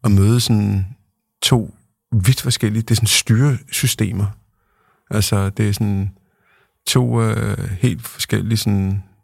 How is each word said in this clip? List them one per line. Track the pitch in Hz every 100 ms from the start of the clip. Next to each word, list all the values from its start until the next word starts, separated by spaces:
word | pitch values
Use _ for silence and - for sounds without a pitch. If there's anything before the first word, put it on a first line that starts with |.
at | 113
møde | 98 98 120
sådan | - 110 104 98 95 127 _ _ _ _
to | - 127 104 - _ _ _
vidt | 113 92 131
forskellige, | 127 - 110 107
det | 113
er | 110
sådan | 113
styresystemer. | - - 113 143 131 - - 127 - 104 98 101 - _ _ _ _ _ _ _
Altså, | 113 104 104 98
det | - 107
er |
sådan | 104 104 98 98 - _ _ _ _ _ _ -
to, | 131 123 117
øh, | 113 110 110 101 - 95
helt | 120 117 117
forskellige | - - 107 95 113
sådan | - 101 95 101 - _